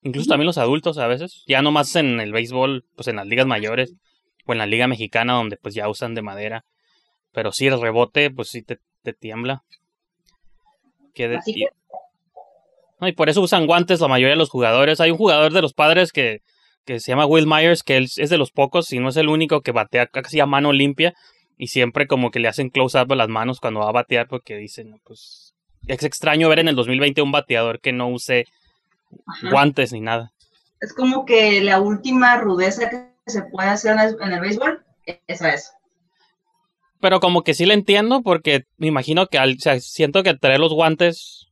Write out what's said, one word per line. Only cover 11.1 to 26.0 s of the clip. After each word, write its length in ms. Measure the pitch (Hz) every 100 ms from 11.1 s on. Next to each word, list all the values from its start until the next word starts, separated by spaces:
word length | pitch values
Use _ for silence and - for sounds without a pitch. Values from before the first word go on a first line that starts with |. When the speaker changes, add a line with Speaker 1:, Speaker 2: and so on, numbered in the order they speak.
Speaker 1:
Que 140 | - 117
de-, 80 | 120
Speaker 2:
Así 140 | -
Speaker 1:
y, 20 | -
Speaker 2:
que 40 | - _ _ - - _ _ - - _ _ _ _ _
Speaker 1:
no, 80 | 185
y 40 |
por 160 | 165 156
eso 140 | 160
usan 240 | 185 190 156
guantes 340 | 170 175 175
la 80 | 147
mayoría 220 | 127 131
de 60 | 156
los 100 | 156
jugadores. 520 | 127 117 120 147 156
Hay 100 | 165
un 80 | 170
jugador 340 | 208 151 156
de 80 | 175
los 140 | 156
Padres 380 | - 151 170 175
que, 280 | - 120 107 _ _ _ _ -
que 120 | 120
se 140 | -
llama 140 | 127 147
Will 200 | 160 156
Myers, 360 | 156 165 165
que 160 | - 131
él 100 | 127 -
es 140 | 147
de 80 | 170
los 140 | 131
pocos, 340 | - 139 175 160
si 120 | 123
no 100 | 131
es 60 | 139
el 100 | 151
único, 320 | 156 156 151
que 120 | 131
batea 340 | 117 104 123 123
casi 340 | 135 127 156
a 60 | 143
mano 260 | 139 147
limpia. 400 | 139 143 139 165 - _ _ _ _
Y 80 | 123
siempre 380 | 131 120 147 139
como 240 | 135 120
que 80 | 123
le 100 | 117
hacen 220 | 131 131
close-up 420 | 139 127 135 127
a 40 | 135
las 120 | 110
manos 320 | 110 120 127
cuando 200 | 120 110
va 80 | 107
a 20 |
batear, 360 | 120 120 120 120
porque 280 | 127 - 104
dicen, 340 | 104 - 110
"No, 60 | 107
pues, 500 | _ 113 - - _ _ _ _ -
es 160 | 131